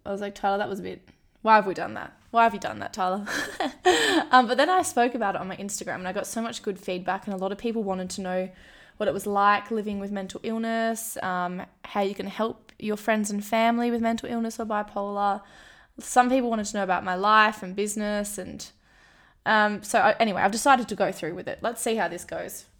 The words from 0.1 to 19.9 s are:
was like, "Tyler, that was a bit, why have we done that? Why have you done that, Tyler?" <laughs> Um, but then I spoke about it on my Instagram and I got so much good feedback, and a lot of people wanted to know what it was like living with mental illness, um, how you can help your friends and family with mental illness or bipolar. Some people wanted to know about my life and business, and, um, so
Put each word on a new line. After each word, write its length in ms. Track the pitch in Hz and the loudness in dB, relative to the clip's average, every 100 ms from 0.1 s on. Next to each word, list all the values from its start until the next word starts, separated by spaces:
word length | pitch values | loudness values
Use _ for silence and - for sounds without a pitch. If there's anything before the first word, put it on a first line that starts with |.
was 80 | 196 | -8
like, 140 | 202 | -8
"Tyler, 240 | 202 202 196 | -4 0 0
that 100 | 202 | -2
was 120 | 196 | -6
a 20 | |
bit, 260 | 185 180 - _ _ _ | -8 -12 -16 _ _ _
why 140 | 220 | 6
have 120 | 220 196 | 6 6
we 60 | |
done 220 | 165 180 | -2 -6
that? 200 | 214 - - _ | -8 -12 -16 _
Why 120 | 233 | 4
have 100 | 226 | 4
you 80 | 208 | 4
done 180 | - 208 | -4 -6
that, 120 | - | -8
Tyler?" 320 | - 185 196 202 | -4 -2 -2 -4
<laughs> 60 | - - - 302 - 359 415 453 349 - | -6 -6 -4 -6 0 2 4 4 2 6
Um, 180 | 254 233 | 6 6
but 80 | 247 | 4
then 120 | 311 | 4
I 140 | 370 | 4
spoke 320 | - 247 247 | 2 2 2
about 200 | 247 202 | 2 -2
it 60 | 190 | -2
on 80 | 190 | -6
my 80 | 185 | -8
Instagram 400 | 196 - - 160 | -8 -8 -6 -6
and 120 | 180 | -4
I 40 | |
got 140 | 202 190 | -6 -4
so 160 | 233 | -4
much 200 | 233 233 | -6 -6
good 160 | 214 190 | -6 -6
feedback, 480 | - 180 180 190 - | -6 -6 -4 -4 -4
and 60 | |
a 60 | 190 | -4
lot 140 | 190 | -4
of 60 | 202 | -4
people 240 | 233 226 | -4 -2
wanted 280 | 196 185 185 | -2 -4 -6
to 100 | - | -8
know 300 | 185 185 185 - - - - - | -4 -4 -4 -8 -20 -20 -20 -4
what 100 | 208 | -2
it 60 | |
was 120 | 190 208 | -2 -2
like 440 | 202 202 208 208 | 4 4 4 2
living 280 | 220 208 196 | -4 -4 -6
with 120 | 196 | -6
mental 300 | 202 190 - | -6 -8 -8
illness, 720 | - 226 226 226 226 226 - - | -6 -4 -2 -2 -2 -2 -6 -6
um, 400 | 185 180 180 180 - _ | -4 -2 -2 -6 -10 _
how 180 | - 208 | -8 -2
you 120 | 196 | -2
can 120 | 202 196 | -2 -6
help 460 | 190 220 - - - | -4 -4 -4 -16 -10
your 180 | 214 208 | -6 -2
friends 340 | - 214 208 | 0 0 0
and 140 | 208 | -4
family 460 | 208 226 226 233 240 | -2 2 4 2 2
with 120 | 233 | 0
mental 260 | 226 233 - | 0 -2 -2
illness 320 | 233 226 226 | -4 -4 -4
or 60 | 220 | -4
bipolar. 760 | 208 208 202 202 202 202 202 - - - - _ - | -4 -4 -6 -4 0 0 0 -6 -20 -20 -20 _ -16
Some 300 | - 247 247 | 0 4 4
people 220 | 262 240 | 4 2
wanted 160 | 226 208 | -2 -4
to 100 | 208 | -2
know 60 | |
about 220 | 185 180 | 0 0
my 100 | 202 | 0
life 480 | 180 208 214 214 220 | 0 6 8 6 4
and 120 | 185 | -6
business, 600 | 196 208 214 208 208 208 190 | -4 -4 -2 -2 -2 -4 -8
and, 320 | 180 - - - _ _ _ _ _ _ - | -10 -12 -14 -20 _ _ _ _ _ _ 2
um, 360 | 214 208 202 | 4 4 0
so 180 | - | 0